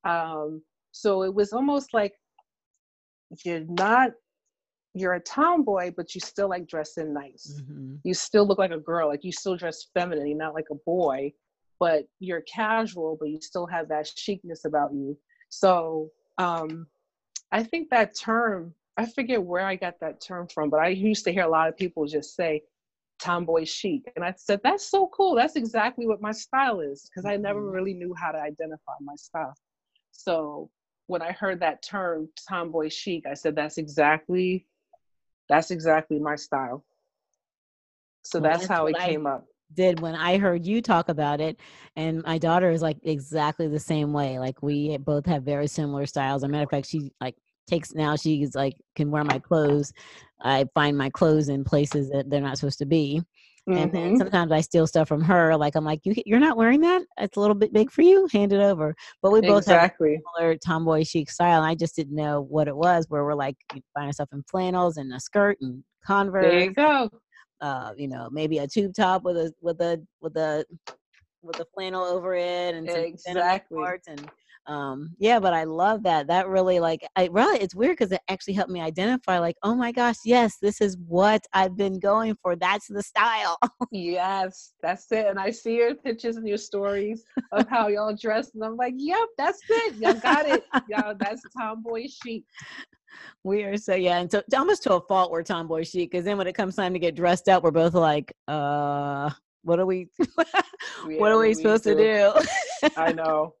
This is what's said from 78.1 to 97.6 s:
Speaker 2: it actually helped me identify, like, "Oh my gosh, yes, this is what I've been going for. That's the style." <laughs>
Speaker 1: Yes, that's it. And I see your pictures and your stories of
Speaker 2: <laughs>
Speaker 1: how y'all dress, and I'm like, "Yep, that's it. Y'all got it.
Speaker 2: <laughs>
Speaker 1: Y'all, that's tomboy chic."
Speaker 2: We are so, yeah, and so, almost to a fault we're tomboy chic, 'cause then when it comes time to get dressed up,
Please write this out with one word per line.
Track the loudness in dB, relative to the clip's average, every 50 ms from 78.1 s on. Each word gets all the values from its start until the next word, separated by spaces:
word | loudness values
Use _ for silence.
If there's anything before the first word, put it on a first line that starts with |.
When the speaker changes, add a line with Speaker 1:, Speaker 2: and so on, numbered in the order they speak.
| 0
Speaker 2:
it | -4 _ -6
actually | -8 -6 -6 -4 -2
helped | -2 -2 -2
me | -4 -6
identify, | -6 -6 -4 -2 0 0 0 -2 _ 0 0 2
like, | 2 0 -2 _ -2
"Oh | -2 0
my | 0 -2 -2 0
gosh, | 0 0 0 0 -2 2
yes, | 4 6 6 6 4 0 0
this | -2 -2 0 2
is | 0 0 0
what | -6 -8 0 2 4 6 6 4 2 0 0 2
I've | 2 2 2 0
been | -2 -2 -2 -2 0
going | 2 2 2 2 2 -2 -4 _ _
for. | -4 -2
That's | 0 0 0 0 -2 -4 -8
the | -8 -8 -8
style." | -2 _ 2 2 2 2 0 -2 -2 0 0 -2
<laughs> | -2 _ _ -10 -8 -6
Speaker 1:
Yes, | -6 -6 -4 -2 -2 -2 -2 -2 -2 -4 -4 -6 -14 -20 _ _ _
that's | -6 -6 -6 -6 -4 _
it. | -2 0 0
And | 0 -2 -2
I | -4 -4
see | -6 -4 -4 -2 2
your | 2 2 2 0
pictures | -4 _ -6 -6 -4 -6 -6 -6
and | -6 -4
your | -4 -4
stories | -4 -6 -6 -6 -4 -2 -2 -2 -2 -4 -4 -6 -8 _ _ _ -8 -8 _
of | 0 0 0
Speaker 2:
<laughs> | 2
Speaker 1:
how | 2 0 2
y'all | 2 0 -2 -2 -4 -6
dress, | -4 -4 -2 -2 -2 -4 -6 _
and | -10 -10
I'm | -8 -4
like, | -4 -4 -4 -4
"Yep, | -6 -4 -2 0 0 -2 -2 -4
that's | -2 -2 -2 -2 -4 -2 0
it. | 0 0 0 -2 -4
Y'all | 0 2 2 2
got | 2 2 2 2 2 2
it. | 2 0 0 0 _ -2
Speaker 2:
<laughs> | -2 -2
Speaker 1:
Y'all, | -2 -4 -4 -4 -4 -6 -6
that's | -4 -6 -6 -8 -12
tomboy | -16 _ -8 -8 -8 -8 -8 -10 -8 -8 -8 -8
chic." | -10 -14 -14 -12 -10 -10 -10 -12 _ _ -20 -20 -18 -18 -20 -20 _ _ _ _ _ -20 -20 -20 -20 _ _ _
Speaker 2:
We | -2 -2 -2 0
are | -2 -4
so, | -4 -2 0 0
yeah, | 2 2 2 2 0
and | 0 0
so, | -2 -2 0 2 0
almost | 2 4 2 2 2 4
to | 2 2
a | 2
fault | 4 2 2 2 2 2
we're | 0 -4
tomboy | -4 -4 -4 -6 -4 -4 -4 -4 -4
chic, | -4 -4 -4 -4 -2
'cause | -4 -4 -2
then | -2 -2
when | -2 -2
it | -4 -2
comes | -2 -4 -4 -2
time | -2 -2 -2 -2
to | 0
get | -2 -2 -2
dressed | 0 2 2 2 2 _ 4
up, | 4 6